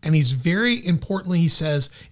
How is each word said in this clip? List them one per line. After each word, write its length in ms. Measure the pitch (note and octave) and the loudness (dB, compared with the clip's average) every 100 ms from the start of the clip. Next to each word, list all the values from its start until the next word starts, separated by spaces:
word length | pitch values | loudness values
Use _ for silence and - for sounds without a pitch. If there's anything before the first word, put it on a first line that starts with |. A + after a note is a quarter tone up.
And 120 | D#3 | 2
he's 180 | D#3 C3 | 2 2
very 520 | C3 D3+ F#3 A#3+ A#3+ F3+ | 0 0 0 0 0 0
importantly, 540 | E3+ - G3 F#3 F3 | -2 -2 -6 -2 2
he 80 | E3 | 2
says 400 | - D#3 D3 C3+ - - | 2 0 -2 -2 -10 -8